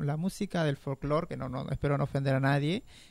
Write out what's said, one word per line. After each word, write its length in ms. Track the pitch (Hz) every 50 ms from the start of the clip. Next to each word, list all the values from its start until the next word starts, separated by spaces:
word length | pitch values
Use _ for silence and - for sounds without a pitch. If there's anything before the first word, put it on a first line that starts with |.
la 160 | 151 143 151
música 480 | 156 170 196 - - 208 190 - 180 165
del 140 | 151 139 -
folclore, 480 | - 143 135 - - 139 147 156 175
que 100 | - -
no, 140 | 127 131 127
no, 180 | - 135 135 -
espero 280 | 139 123 - 139 143 139
no 60 | 139
ofender 300 | 139 - 139 139 139 135
a 60 | 131
nadie, 440 | 135 135 143 143 139 147 175 240 - - - - - -